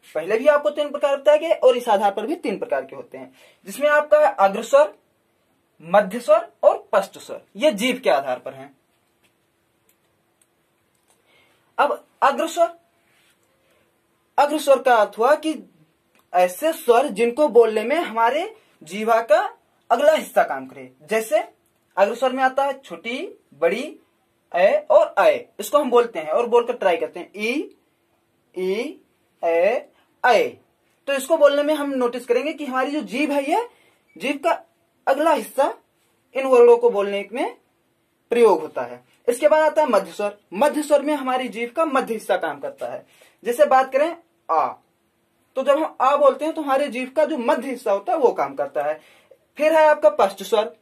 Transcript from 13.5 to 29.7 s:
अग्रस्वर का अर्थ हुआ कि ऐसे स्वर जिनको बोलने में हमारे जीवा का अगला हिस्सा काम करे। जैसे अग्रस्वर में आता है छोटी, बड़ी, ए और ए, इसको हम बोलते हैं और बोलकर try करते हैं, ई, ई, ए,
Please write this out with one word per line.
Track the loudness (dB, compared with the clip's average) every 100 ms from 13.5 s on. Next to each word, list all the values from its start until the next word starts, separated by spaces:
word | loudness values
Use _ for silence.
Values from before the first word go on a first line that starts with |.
| _ _ _ _ _ _ _ _ 0
अग्रस्वर | 0 0 2 2
का | 4 2
अर्थ | 2 0
हुआ | 0
कि | 0 -2 -8 -14 _ _ _ _ _ _
ऐसे | 0 0 0 -4
स्वर | -4 2 2 2
जिनको | -2 -2 0 4
बोलने | 6 4 2
में | -2 -4
हमारे | -4 0 0 0 -6 -12 _ _
जीवा | -14 -6 0 0
का | 4 2 2 -10 _ _ _
अगला | 2 4
हिस्सा | 2 0 0
काम | 0 -4 -10
करे। | -18 -20 _
जैसे | -4 -4 0 -2 -4 _ _ _ _ 0
अग्रस्वर | 0 0 -4
में | 0
आता | -2 0
है | -4 -6
छोटी, | -12 -14 -10 -10 -10 -16 _
बड़ी, | -4 -2 -2 -8 -14 _ _ _ _ _ 0
ए | 2 2 2
और | 2 2 2
ए, | 2 0 -6 -16
इसको | -2 -2
हम | 2
बोलते | 2 0 -6
हैं | -4
और | -4 0
बोलकर | 0 0 -2
try | -2 -2
करते | -4 -10
हैं, | -16 -8
ई, | -6 -4 -8 _ _ _ _ _ _ _ _ -8
ई, | -6 -4 -6 -12 _ _ _ _
ए, | -2 0 0